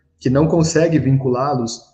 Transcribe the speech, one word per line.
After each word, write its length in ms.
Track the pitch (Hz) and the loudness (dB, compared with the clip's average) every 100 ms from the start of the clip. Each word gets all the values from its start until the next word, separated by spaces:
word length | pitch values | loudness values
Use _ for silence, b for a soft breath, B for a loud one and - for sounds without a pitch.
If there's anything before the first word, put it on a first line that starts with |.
| B _ | B _
que 120 | 135 | -2
não 180 | 135 156 | 0 2
consegue 500 | 175 160 156 165 156 | 2 0 0 0 0
vinculá-los 840 | 127 135 131 123 143 131 113 - - | 0 0 0 -2 -2 -4 -6 -8 -18